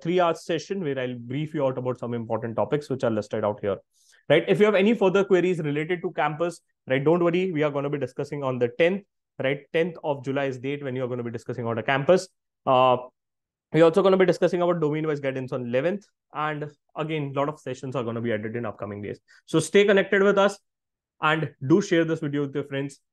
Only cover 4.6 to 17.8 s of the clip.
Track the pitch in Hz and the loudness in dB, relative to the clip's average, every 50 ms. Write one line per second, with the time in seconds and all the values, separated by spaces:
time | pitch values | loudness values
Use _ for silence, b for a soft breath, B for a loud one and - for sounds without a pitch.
4.6 | 208 214 202 185 196 214 240 - 202 190 170 196 190 - 196 175 170 185 180 156 | 4 4 4 4 4 4 4 4 2 2 4 2 2 4 4 4 4 2 0 -2
5.6 | 156 147 143 151 156 160 185 165 185 175 156 165 151 151 156 151 170 175 170 - | -2 -4 -2 -4 -2 -4 -4 -4 -4 -6 -4 -2 -2 -2 -2 -2 -4 -4 -4 -8
6.6 | _ _ _ _ - - 131 139 139 151 170 180 170 170 165 185 185 190 170 147 | _ _ _ _ -4 -2 0 2 4 4 4 4 4 2 2 2 0 0 0 0
7.6 | 151 151 143 143 139 147 151 143 131 - - - 143 143 151 143 139 131 127 123 | 0 0 0 -2 -4 -2 -4 -4 -6 -6 -6 -8 -8 -6 -6 -4 -4 -2 0 0
8.6 | 123 - - - 165 175 196 196 - _ _ _ _ _ _ - 131 131 143 143 | -2 -2 2 2 2 2 2 -2 -8 _ _ _ _ _ _ -4 -2 -2 -2 -4
9.6 | - _ - 160 170 180 160 - - 156 143 131 127 139 135 139 139 135 127 123 | -6 _ -2 -2 -2 -2 -4 -8 -6 -6 -4 -4 -4 -4 -4 -2 -2 -4 -4 -6
10.6 | 120 135 143 147 143 135 123 131 131 120 127 123 117 117 113 117 - - 120 127 | -6 -6 -6 -6 -8 -6 -6 -4 -4 -4 -6 -6 -8 -8 -10 -10 -10 -10 -8 -6
11.6 | 117 113 113 113 110 - 139 135 143 180 180 180 - - _ _ _ _ _ _ | -6 -4 -4 -4 0 0 0 2 4 4 4 4 2 -4 _ _ _ _ _ _
12.6 | - 135 131 127 131 127 123 123 - - _ _ _ _ _ _ _ _ _ _ | 0 4 4 6 6 6 4 2 -2 -10 _ _ _ _ _ _ _ _ _ _
13.6 | _ _ - 156 165 165 160 196 185 190 190 190 185 175 165 - 185 165 190 175 | _ _ 4 6 6 6 6 6 4 6 6 6 4 4 4 2 2 0 2 2
14.6 | 175 175 175 170 156 147 147 156 156 156 147 143 135 135 131 131 131 127 147 131 | 2 2 2 0 0 -2 -2 -2 -2 -2 -4 -2 -4 -4 -4 -4 -6 -6 -6 -6
15.6 | 123 120 120 127 143 175 202 196 _ _ _ _ _ _ - 147 151 151 151 147 | -4 -2 -2 0 0 0 -2 -4 _ _ _ _ _ _ -8 -6 -4 -4 -4 -6
16.6 | 147 147 - _ _ _ - 156 156 156 160 156 143 139 135 143 143 151 151 - | -10 -12 -14 _ _ _ -8 -8 -6 -4 -4 -4 -4 -4 -2 -2 -4 -4 -4 -8
17.6 | - 135 127 - | -10 -10 -10 -8